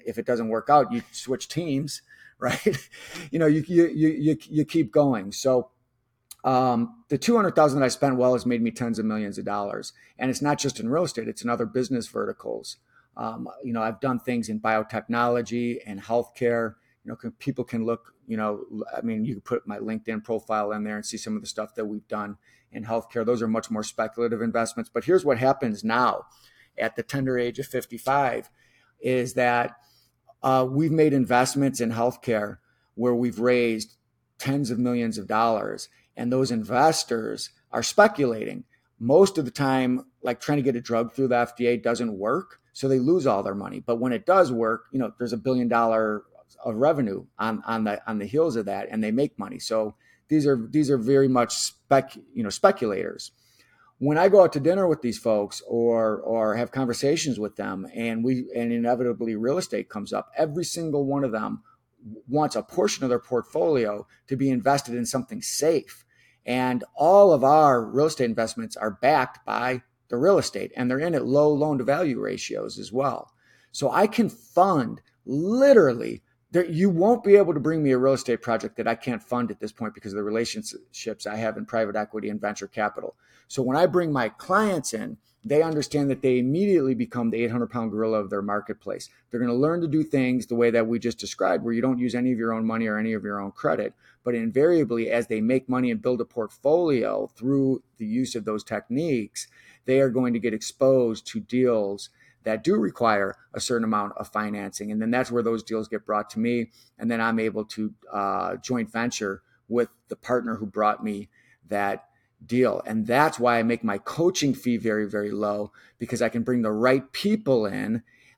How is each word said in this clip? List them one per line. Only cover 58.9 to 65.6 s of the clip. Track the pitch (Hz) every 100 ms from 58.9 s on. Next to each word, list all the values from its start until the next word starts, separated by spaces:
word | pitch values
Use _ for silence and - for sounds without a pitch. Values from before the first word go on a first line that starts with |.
| 123 123 110 113 107
real | 117 175
estate | - 104 -
comes | 104 101
up, | 104 - -
every | 156 160 170
single | 170 160 143 135
one | 139
of | 131
them | 110 107 110 - _ _ _ 107 110 -
wants | 143 151 110
a |
portion | - - 208 - 131
of |
their | 120
portfolio | - 123 - 156 170 139 104 104 - _ _
to | 135
be | 135
invested | 123 131 143 120 120
in | 113
something | 131 123 107
safe. | - -